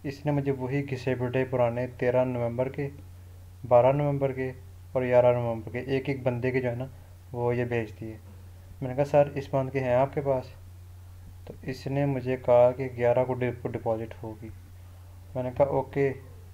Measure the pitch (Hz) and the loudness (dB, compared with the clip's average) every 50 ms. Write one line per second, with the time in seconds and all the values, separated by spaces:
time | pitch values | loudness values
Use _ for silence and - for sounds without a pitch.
0 | - 147 139 - - 151 143 143 135 143 135 123 127 123 139 143 143 139 135 120 | -10 -10 -8 -4 -2 0 0 0 0 0 -2 -2 -2 -2 -2 -2 -2 -2 -6 -4
1 | - 135 127 123 127 123 123 131 127 - 131 123 120 117 117 120 127 123 - - | -2 -2 -2 0 -2 0 0 0 0 0 2 2 2 2 2 -2 -4 -6 -4 0
2 | 131 123 120 127 127 131 123 120 120 117 117 123 127 131 - 147 143 139 - - | 0 2 4 4 2 2 0 -2 -2 -2 0 -2 -2 -2 -2 -6 -6 -6 -8 -12
3 | - - - - - - - - - - - - - 117 123 120 120 131 143 147 | -18 -18 -20 -20 -20 -20 -20 -20 -20 -20 -18 -10 0 6 6 8 8 8 6 4
4 | 147 143 143 135 135 135 123 131 131 127 127 - - - - - - - - 131 | 2 0 0 0 0 -2 -2 -2 -4 -6 -6 -10 -16 -18 -20 -20 -12 -4 -2 0
5 | 127 123 123 123 123 123 120 123 120 117 113 113 107 110 110 120 127 135 135 135 | 2 6 6 8 8 8 6 4 0 -2 -4 -4 -6 -6 -6 -6 -2 0 -2 -2
6 | 131 147 139 135 123 131 123 120 123 127 123 131 123 123 117 120 131 135 - - | 0 -2 -4 -2 -2 -2 -2 0 -2 0 0 0 0 0 -2 -4 -6 -8 -10 -16
7 | - - - - - - - 120 120 120 120 120 123 120 120 117 110 101 95 - | -20 -20 -20 -20 -16 -10 -6 -2 0 0 0 0 0 0 0 -2 -2 -4 -8 -12
8 | 113 110 107 - - - - - - - - - - - - - 135 127 127 135 | -12 -12 -12 -14 -16 -18 -20 -18 -18 -18 -20 -20 -20 -18 -12 -8 -6 -4 -2 -2
9 | 143 143 - 147 143 147 143 139 - - - 135 135 131 131 135 131 123 123 123 | 0 4 6 4 4 4 2 -8 -6 -2 -2 -2 -2 0 -2 -2 0 2 4 4
10 | 135 135 - 151 135 135 131 127 120 - - - - - - - - - - - | 2 2 0 -4 -2 0 -2 -2 -2 -8 -16 -18 -18 -20 -18 -20 -20 -20 -20 -20
11 | - - - - - - - - - - - - - 139 131 - - 139 139 143 | -18 -18 -18 -18 -18 -18 -18 -18 -16 -16 -16 -12 -10 -10 -10 -8 -6 -4 0 0
12 | 143 143 135 127 123 127 131 127 - 123 123 123 123 123 123 135 135 123 117 120 | 0 0 0 -2 -2 -2 -2 0 4 6 8 8 8 6 4 0 -4 -6 -2 2
13 | 120 120 120 127 131 127 131 123 127 123 123 - - 120 117 113 104 117 110 110 | 2 4 4 4 2 2 0 0 -2 -2 -2 -4 -6 -6 -6 -4 -2 -2 -2 -2
14 | 113 107 - - 117 113 107 104 113 107 90 - - - - - - - - - | -4 -8 -10 -12 -12 -12 -12 -12 -14 -14 -16 -16 -18 -20 -20 -20 -20 -20 -20 -20
15 | - - - - - - - 131 127 123 123 - 143 139 143 135 - - - 143 | -20 -20 -20 -20 -16 -10 -6 -6 -6 -4 2 2 2 2 2 -2 -2 -2 0 0
16 | 139 135 - - - - - - - - | 0 0 0 -4 -12 -18 -18 -18 -18 -18